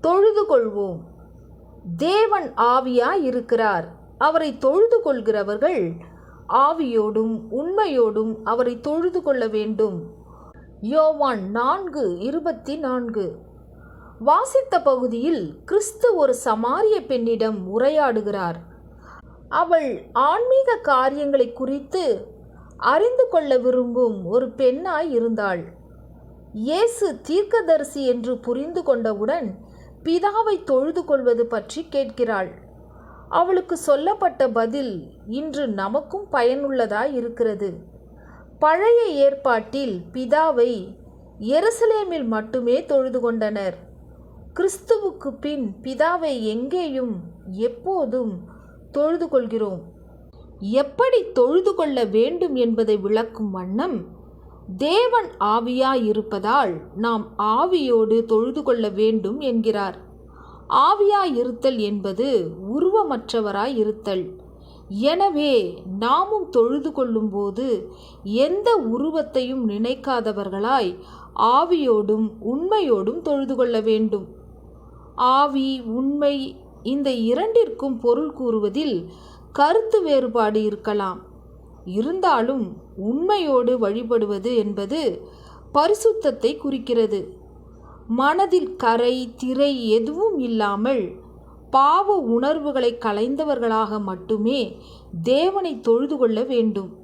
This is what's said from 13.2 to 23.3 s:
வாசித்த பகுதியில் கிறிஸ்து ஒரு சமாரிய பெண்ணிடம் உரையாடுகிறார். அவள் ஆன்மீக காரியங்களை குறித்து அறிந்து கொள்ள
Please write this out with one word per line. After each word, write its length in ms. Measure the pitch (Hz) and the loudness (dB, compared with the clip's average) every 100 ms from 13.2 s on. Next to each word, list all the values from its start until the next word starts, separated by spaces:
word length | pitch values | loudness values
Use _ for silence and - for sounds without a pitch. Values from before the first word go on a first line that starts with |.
| 180 - - - - - - - - - | -6 -8 -20 -20 -20 -20 -20 -20 -20 -4
வாசித்த 600 | 233 339 523 539 523 349 | 2 2 4 0 2 2
பகுதியில் 760 | 339 254 247 233 277 311 165 - - | 2 2 0 -2 -2 -2 -4 -10 -2
கிறிஸ்து 500 | 392 415 - 480 370 | -2 -2 2 2 4
ஒரு 200 | 277 247 254 | 2 2 0
சமாரிய 600 | 220 233 311 427 415 - | 0 0 2 2 2 0
பெண்ணிடம் 760 | 254 233 226 220 214 185 214 | -2 0 0 -2 -2 -4 0
உரையாடுகிறார். 760 | 269 311 285 220 202 202 175 170 - - - - - - - - - | 2 4 2 0 -2 -4 -4 -6 -14 -20 -20 -20 -20 -20 -20 -20 -4
அவள் 600 | 294 339 339 285 233 - | -2 2 2 2 -6 -4
ஆன்மீக 640 | 240 277 370 494 523 523 453 | 2 4 4 4 4 4 0
காரியங்களை 720 | 302 269 262 277 285 277 240 | 2 4 4 0 0 2 0
குறித்து 720 | - 262 277 285 381 320 214 - - - - - - | -2 -6 -6 -4 -2 0 -2 -6 -20 -20 -20 -20 -2
அறிந்து 500 | 226 320 453 508 | 2 4 4 4
கொள்ள 300 | 494 | 2